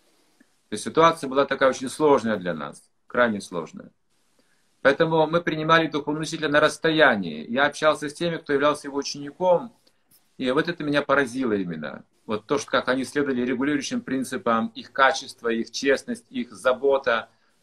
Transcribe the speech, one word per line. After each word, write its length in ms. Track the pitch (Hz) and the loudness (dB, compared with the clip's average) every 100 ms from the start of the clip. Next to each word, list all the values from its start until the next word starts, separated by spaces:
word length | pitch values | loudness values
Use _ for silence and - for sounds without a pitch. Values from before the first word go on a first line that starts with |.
| _ _ _ _ _ _ _ | _ _ _ _ _ _ _
То 40 | |
есть 100 | - | -10
ситуация 440 | 117 156 165 160 139 | -2 4 4 4 -2
была 180 | 135 135 | 0 0
такая 240 | 139 135 | 2 2
очень 200 | 127 131 | 0 -6
сложная 480 | - 151 135 113 107 | 0 4 4 2 -4
для 160 | 90 | -4
нас, 300 | 78 73 - _ _ _ | -6 -10 -14 _ _ _
крайне 340 | 120 120 104 | 0 0 0
сложная. 480 | - 87 78 - - _ _ _ _ _ _ _ _ _ | -6 -10 -10 -14 -20 _ _ _ _ _ _ _ _ _
Поэтому 460 | - 139 160 160 156 | 2 2 2 2 2
мы 140 | 170 | 0
принимали 460 | 170 156 156 165 160 | -2 -2 2 4 4
духовного 360 | 151 143 151 | -2 -4 -4
учителя 240 | 160 160 151 | -6 -4 0
на 120 | 147 | 4
расстоянии. 880 | 151 - 165 156 143 107 87 76 78 | 2 2 0 4 4 4 -2 -8 -4
Я 160 | 123 147 | 0 0
общался 420 | - 156 147 151 | 2 0 0 -4
с 40 | |
теми, 240 | - 170 160 | -6 -6 -4
кто 160 | - | -2
являлся 340 | 139 147 143 143 | 0 2 0 -4
его 100 | 139 | -6
учеником, 760 | 139 143 143 - 185 170 120 _ _ _ _ _ _ - | -6 -8 -12 -2 2 2 0 _ _ _ _ _ _ -6
и 120 | 131 | -2
вот 180 | 135 165 | 0 0
это 140 | 170 | -4
меня 180 | 147 147 | -2 0
поразило 520 | - 139 127 127 123 | 2 2 0 -2 -2
именно. 500 | 101 90 78 73 - - _ - | -2 -4 -8 -10 -12 -18 _ -8
Вот 200 | 110 - | -8 -2
то, 140 | 143 | -4
что 100 | - | 0
как 160 | 131 127 | -2 0
они 160 | 131 | -2
следовали 380 | 123 147 135 123 | -2 -2 -2 -2
регулирующим 600 | 123 123 139 143 123 123 | -2 -2 -2 -2 -4 -6
принципам, 680 | 123 131 123 127 120 113 113 - | -4 -6 -4 -4 0 0 -2 -8
их 180 | 113 | -6
качество, 560 | - 135 123 123 - 117 | 2 2 2 -6 -8 -4
их 220 | 113 110 | -2 -4
честность, 540 | - 139 131 - 117 - | -2 0 0 -2 -10 -8
их 220 | 127 117 | -8 -8
забота. 800 | 98 127 123 139 135 123 113 - _ _ _ | -2 0 2 2 2 2 -2 -2 _ _ _